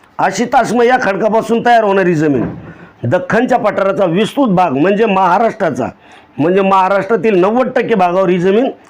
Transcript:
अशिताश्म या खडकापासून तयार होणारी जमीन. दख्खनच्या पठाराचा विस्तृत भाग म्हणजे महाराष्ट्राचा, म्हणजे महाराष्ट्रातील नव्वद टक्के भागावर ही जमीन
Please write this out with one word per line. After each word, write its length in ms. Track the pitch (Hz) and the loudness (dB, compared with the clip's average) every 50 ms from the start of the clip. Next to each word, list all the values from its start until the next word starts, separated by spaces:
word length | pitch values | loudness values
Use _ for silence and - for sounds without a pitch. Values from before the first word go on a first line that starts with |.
| _ _ _ | _ _ _
अशिताश्म 640 | - 156 185 185 190 240 - - 247 226 160 202 247 | -4 -4 -2 -2 -4 -4 0 0 0 0 0 0 2
या 160 | 233 233 254 247 | 2 2 2 0
खडकापासून 640 | - 190 196 180 226 214 208 220 - - 226 226 233 | 0 -2 -2 -2 -2 0 0 -2 -2 0 -2 0 2
तयार 180 | 240 240 226 214 | 2 2 2 2
होणारी 320 | 202 196 196 190 175 175 | 2 0 0 2 0 0
जमीन. 300 | 151 160 151 139 120 - - - - - - - - - - - - - | 0 0 0 0 0 -2 -6 -8 -12 -18 -20 -20 -20 -20 -20 -14 -8 -4
दख्खनच्या 540 | 120 180 180 180 - 185 226 254 - 254 | -2 -2 -2 -2 -2 -2 0 0 0 0
पठाराचा 480 | 240 226 208 - - 190 196 190 - 196 | 0 0 -2 -2 -2 -2 -2 0 0 0
विस्तृत 420 | 170 160 190 220 - - - 285 | 0 0 0 -2 -2 -2 -2 0
भाग 240 | 226 185 185 180 165 | 0 2 2 0 0
म्हणजे 340 | 127 139 156 190 202 196 233 | 0 0 0 0 2 0 0
महाराष्ट्राचा, 840 | 220 185 190 190 175 175 208 226 220 - - 190 165 131 127 117 101 - - - - - - - _ - | 0 0 0 2 2 2 2 0 0 -2 -2 -4 -4 -2 -4 -6 -8 -8 -12 -20 -20 -20 -20 -20 _ -6
म्हणजे 240 | - 143 170 185 196 | -2 0 0 2 2
महाराष्ट्रातील 800 | 190 190 190 190 185 190 196 196 190 - 226 220 143 220 202 175 | 2 2 2 2 2 2 0 0 -2 -2 -2 0 0 2 2 2
नव्वद 260 | 180 202 226 254 254 254 254 | 2 2 2 0 -2 0 -2
टक्के 200 | 247 220 - 226 | -2 -2 0 0
भागावर 340 | 190 180 175 175 190 190 175 | 0 0 2 2 0 0 2
ही 100 | 180 180 | 0 0
जमीन 300 | 170 196 196 226 269 - - - - | 0 0 2 2 0 -2 -4 -10 -20